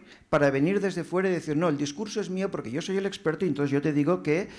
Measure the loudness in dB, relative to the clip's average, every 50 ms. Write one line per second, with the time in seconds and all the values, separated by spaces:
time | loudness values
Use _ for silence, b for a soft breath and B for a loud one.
0 | B B B B B B 2 4 4 4 4 4 4 4 2 2 0 -2 -2 -4
1 | -4 -2 -2 0 2 2 0 0 -2 -2 0 2 2 2 2 0 -2 -4 -4 -6
2 | -8 -6 -4 -6 -4 -4 -4 -2 -2 -2 -4 -6 -6 -6 -6 -6 -4 -2 -2 -2
3 | -2 -4 -4 -4 -2 -2 0 0 0 0 0 0 0 0 0 0 0 2 2 2
4 | 2 2 2 0 2 0 0 0 0 -4 B